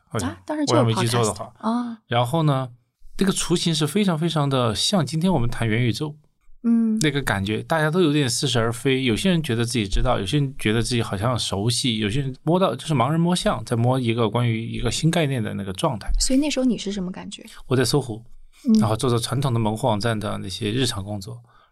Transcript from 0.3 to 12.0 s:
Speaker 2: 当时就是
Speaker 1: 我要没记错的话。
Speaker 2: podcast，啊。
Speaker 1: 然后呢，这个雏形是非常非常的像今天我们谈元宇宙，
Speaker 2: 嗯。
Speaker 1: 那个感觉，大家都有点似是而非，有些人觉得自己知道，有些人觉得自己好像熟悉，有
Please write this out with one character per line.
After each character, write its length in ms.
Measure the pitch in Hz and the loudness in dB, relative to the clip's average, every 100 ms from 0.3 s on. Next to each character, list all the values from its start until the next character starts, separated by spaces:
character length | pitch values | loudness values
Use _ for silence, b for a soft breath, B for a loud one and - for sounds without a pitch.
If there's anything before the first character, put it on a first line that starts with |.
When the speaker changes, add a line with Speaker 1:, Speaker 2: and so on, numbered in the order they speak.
| - - | -6 -8
Speaker 2:
当 120 | 311 | -4
时 80 | 285 | 2
就 80 | |
是 60 | 120 | 4
Speaker 1:
我 0 | |
要 60 | 113 | 4
没 80 | 110 | 2
记 100 | 117 | 0
错 180 | 120 | 2
的 100 | 107 | 0
话。 200 | 92 - - | -2 -8 -8
Speaker 2:
podcast， 80 | 214 | -4
啊。 300 | 240 240 226 - | -2 -4 -10 -4
Speaker 1:
然 180 | 120 120 | -2 0
后 180 | 165 | 2
呢， 260 | 156 131 127 - _ _ - - | 2 0 -2 -12 _ _ -8 0
这 100 | 196 | 0
个 60 | |
雏 240 | 190 - 175 | 0 0 0
形 200 | 175 151 | 0 0
是 100 | 151 | 0
非 180 | 208 | 2
常 140 | 196 156 | 2 2
非 100 | 170 | 0
常 220 | 156 139 | 0 2
的 240 | 135 117 | 2 2
像 320 | 101 - 202 131 | 0 0 0 0
今 140 | 160 | 0
天 120 | 185 | 2
我 60 | 160 | 2
们 100 | 117 | 2
谈 200 | - 113 | 0 0
元 160 | 110 | 2
宇 80 | 123 | 0
宙， 240 | - 151 151 _ _ - - | 0 -4 -10 _ _ -20 -4
Speaker 2:
嗯。 340 | 233 233 226 220 | 2 2 2 2
Speaker 1:
那 100 | 156 | 0
个 100 | 139 | 0
感 240 | - 98 98 | 0 0 0
觉， 160 | 110 | -2
大 180 | 117 165 | -2 0
家 120 | 151 | 2
都 100 | 180 | 2
有 100 | 165 | 2
点 160 | 147 131 | 2 0
似 200 | - 139 | 0 0
是 100 | 120 | 0
而 160 | 113 | 0
非， 300 | 113 139 131 | 0 0 2
有 120 | 131 107 | 2 2
些 140 | 190 | 2
人 140 | 170 | 0
觉 100 | 151 | 0
得 100 | 113 | 0
自 100 | 117 | 0
己 140 | 120 95 | -2 0
知 140 | - | 2
道， 180 | 127 113 | 2 2
有 60 | 95 | 0
些 140 | 147 | 0
人 160 | 135 - | 0 -2
觉 160 | 107 | 0
得 80 | 113 | 2
自 140 | 113 120 | 0 0
己 80 | |
好 120 | 113 98 | -2 -2
像 220 | 117 117 | -2 -2
熟 320 | - 95 113 | -2 -2 -2
悉， 280 | - 127 | 0 0
有 120 | 110 | 0